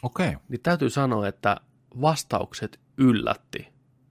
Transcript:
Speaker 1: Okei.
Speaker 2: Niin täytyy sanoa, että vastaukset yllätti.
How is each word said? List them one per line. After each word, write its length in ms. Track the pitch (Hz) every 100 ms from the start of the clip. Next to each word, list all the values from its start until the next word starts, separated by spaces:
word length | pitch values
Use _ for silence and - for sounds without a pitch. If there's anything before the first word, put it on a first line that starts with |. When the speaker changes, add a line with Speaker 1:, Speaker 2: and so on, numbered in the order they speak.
Speaker 1:
Okei. 340 | 123 - - 143 -
Speaker 2:
Niin 120 | 120
täytyy 280 | 170 175 131
sanoa, 380 | 143 135 110 101
että 280 | - 104 101 - _ _ 123
vastaukset 800 | 151 156 - 98 101 - 107 - _ -
yllätti. 680 | 131 113 58 - _ - - _ _ _ _